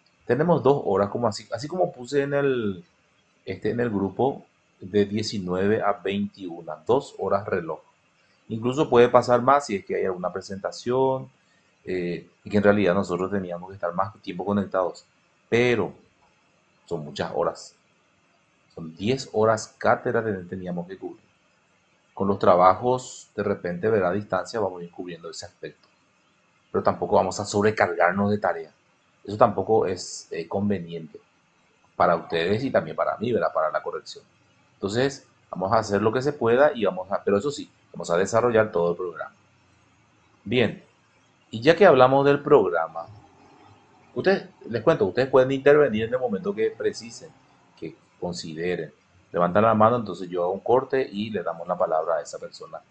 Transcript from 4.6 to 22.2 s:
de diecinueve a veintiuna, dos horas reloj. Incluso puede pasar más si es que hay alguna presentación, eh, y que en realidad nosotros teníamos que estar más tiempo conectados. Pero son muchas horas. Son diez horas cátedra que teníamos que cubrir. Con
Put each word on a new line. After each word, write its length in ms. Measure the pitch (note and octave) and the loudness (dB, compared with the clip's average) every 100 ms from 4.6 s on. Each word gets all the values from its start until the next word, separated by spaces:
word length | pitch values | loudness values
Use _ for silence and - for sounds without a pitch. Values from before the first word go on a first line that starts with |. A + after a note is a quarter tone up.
| _ - | _ -18
de 280 | F#2 G2+ G2+ | -2 0 0
diecinueve 760 | G#2 G#2+ A2 F2+ F2+ G2 A2 | -2 -4 -6 -4 0 0 0
a 120 | F#2+ | 0
veintiuna, 840 | - G3 G3+ G3+ - F#2 E2+ D#2+ D#2 - | -2 -2 -2 -4 -8 -14 -12 -14 -6 0
dos 280 | C3 C#3+ - | 0 0 -6
horas 280 | G2 G2 G2+ | -2 -2 -2
reloj. 340 | G2 E2 D#2 _ _ _ _ _ _ - | -4 -4 -10 _ _ _ _ _ _ -10
Incluso 400 | A2+ A#2+ C3 D3+ | -6 -2 0 2
puede 180 | A#2+ A#2+ | 6 6
pasar 320 | A#2+ A#2 B2 | 4 4 2
más 240 | B2 C#3 C#3 | 4 2 2
si 100 | G2+ | -6
es 100 | - | -4
que 100 | F#2 | -4
hay 80 | |
alguna 260 | F#2+ F2+ F2+ | -4 -4 -6
presentación, 1000 | F#2+ - G2 F#2 - A#2+ B2+ C3 C3 C3 _ _ _ _ _ - | -8 -10 -10 -10 -8 -2 0 0 -2 -8 _ _ _ _ _ -8
eh, 420 | F#2 F2 E2 - _ | -4 -4 -6 -12 _
y 60 | G#2 | -2
que 80 | G#2 | 4
en 40 | |
realidad 320 | G2+ G#2 F#2 | 6 6 4
nosotros 360 | F#2 F#2+ F2 F#2+ | 2 0 -2 -2
teníamos 400 | G2+ F2+ F2 F2+ | -4 -6 -10 -12
que 60 | G2 | -8
estar 180 | F2 | -6
más 180 | F2 G2+ - | -4 -4 -6
tiempo 240 | G2 F2+ | -12 -8
conectados. 600 | F#2+ G2+ F#2 F#2+ F2 - _ _ _ _ - | -4 -2 -2 -2 -2 -6 _ _ _ _ -2
Pero 460 | A#2 B2 A#2 D#2+ - _ _ _ _ _ _ _ _ - | 0 2 2 -2 -6 _ _ _ _ _ _ _ _ -10
son 180 | E2+ | -10
muchas 280 | D2 C#2+ E2+ | -8 -8 -6
horas. 400 | G1+ E2 - - _ _ _ _ _ _ _ _ _ _ | -2 -2 -4 -12 _ _ _ _ _ _ _ _ _ _
Son 200 | - E2 | -16 -14
diez 340 | E2 G2+ C3+ - | -6 -2 -2 -2
horas 420 | G#2+ A2 A2 - - | 0 2 2 -2 -2
cátedra 440 | A2 A2+ B2 A#2 | 0 0 0 -2
que 100 | A2 F#2+ | -2 -4
teníamos 420 | F2 F#2+ F2+ F2 F2 | -8 -10 -8 -8 -10
que 120 | F#2+ | -12
cubrir. 260 | F2+ E2 _ _ _ _ _ _ _ _ _ | -14 -14 _ _ _ _ _ _ _ _ _
Con 160 | - | -4